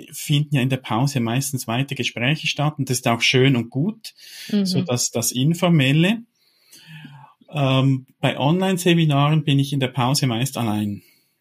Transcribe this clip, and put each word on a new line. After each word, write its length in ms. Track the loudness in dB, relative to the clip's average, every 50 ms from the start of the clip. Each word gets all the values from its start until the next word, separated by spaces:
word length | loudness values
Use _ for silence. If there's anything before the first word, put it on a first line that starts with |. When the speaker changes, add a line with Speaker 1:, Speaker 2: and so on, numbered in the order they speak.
| -18 -16
Speaker 1:
finden 440 | -14 -10 -4 0 0 0 0 0 0
ja 60 | 0
in 80 | 0 0
der 80 | -2
Pause 420 | -4 -4 -4 -2 0 0 0 0 -2
meistens 480 | -2 -2 -2 -4 -4 -4 -6 -8 -6
weite 280 | -4 -4 -4 -4 -4 -4
Gespräche 500 | -6 -6 -6 -4 -2 -2 -2 -2 -2 -4
statt 300 | -6 -4 -2 -2 -2 -2
und 140 | -4 -4 -2
das 80 | -2 -2
ist 80 | 0
auch 140 | 0 0 0
schön 340 | 0 2 4 4 4 4 4
und 160 | 2 -2 -4
gut, 420 | -4 -4 -2 -4 -4 -8 -16 -20 -20 _ -20 -20 -20 -18 -10 -4
Speaker 2:
Mhm. 160 | -2 -2 0
Speaker 1:
so 140 | 0 0 -2 0
dass 260 | 0 -2 -2 -4 -4
das 220 | -4 -4 -2 0
Informelle. 880 | 0 2 2 2 2 2 2 4 4 4 4 4 4 4 4 2 2 -2 -6 _ _ _ _ _ _ _ _ _ -20 -20 -20 -20 -20 -20 -20 -20 -20 -20 -20 -20 _ _ _ -10
Ähm, 540 | -4 -2 0 2 4 4 4 2 2 0 -4 _ _ -2
bei 200 | -2 -2 0 0
Online-Seminaren 1040 | 0 0 2 2 0 0 -2 0 2 2 4 4 4 2 2 2 2 2 2 0 2
bin 120 | 2 2
ich 160 | 0 0 0 -2
in 60 | -2
der 80 | -2
Pause 400 | -2 -2 -2 0 0 0 0 0
meist 300 | -2 -2 -2 -4 -4 -4
allein. 440 | -4 -4 -2 -2 -2 -4 -4 -6 -10 _ _ _ _ _ _ _ _